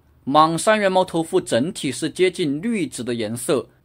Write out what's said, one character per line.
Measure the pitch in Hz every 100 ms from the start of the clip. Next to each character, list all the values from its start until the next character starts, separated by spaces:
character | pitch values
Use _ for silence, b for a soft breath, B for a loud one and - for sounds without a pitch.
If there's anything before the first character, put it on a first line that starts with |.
| _ _ -
莽 | 151 160 165
山 | 220 214
原 | 196
猫 | 190 185
头 | 170
腹 | 160 185
整 | - 117 151
体 | - 147
是 | 120 160
接 | - 185
近 | 180 160 147
绿 | 214 226 143
质 | - 117
的 |
颜 | 120 107 117
色， | - 139 - b